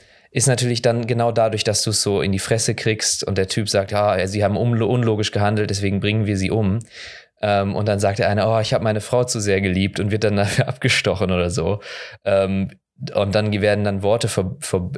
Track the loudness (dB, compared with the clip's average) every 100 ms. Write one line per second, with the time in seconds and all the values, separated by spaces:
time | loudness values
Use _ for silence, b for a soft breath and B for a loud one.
0 | b b b -2 2 2 0 0 0 0
1 | 0 0 0 2 0 0 -2 -2 0 0
2 | 0 0 0 -2 0 0 0 -2 -2 -2
3 | -2 -4 -2 -2 -2 -2 0 0 0 0
4 | 2 0 0 0 0 0 0 0 2 2
5 | 2 0 0 0 0 0 0 -2 0 0
6 | 0 0 0 0 0 2 2 0 B B
7 | B B B _ 0 0 0 -2 0 0
8 | 0 2 0 2 2 2 0 0 0 -2
9 | 0 0 0 -2 0 0 2 2 0 0
10 | -2 0 0 2 2 4 2 2 0 0
11 | 0 0 0 0 0 0 -2 -2 B B
12 | B B 0 2 2 0 -2 -6 _ -14
13 | -6 -2 0 2 0 2 2 2 0 0
14 | 0 2 0 0 -2 -4 -4 -2 -2